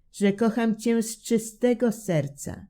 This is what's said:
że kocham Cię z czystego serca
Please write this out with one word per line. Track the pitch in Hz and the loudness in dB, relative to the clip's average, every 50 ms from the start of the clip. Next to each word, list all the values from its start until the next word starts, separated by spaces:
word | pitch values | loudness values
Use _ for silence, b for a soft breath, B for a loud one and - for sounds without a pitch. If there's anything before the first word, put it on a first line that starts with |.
| _ _ | _ _
że | - - 196 202 196 | -6 0 2 2 2
kocham | 202 233 226 214 240 233 226 214 220 | 4 2 0 2 2 0 0 0 0
Cię | - 233 233 226 220 | 0 0 2 2 0
z | 226 - - | -2 -6 -10
czystego | - - 233 220 220 - - - - 247 247 233 254 233 | -4 0 0 0 0 -2 -8 0 2 2 2 4 2 0
serca | - - - - 175 151 143 139 - - - - - - - - | 0 -2 -4 -2 0 0 0 -2 -6 -12 -12 -12 -12 -14 -14 -20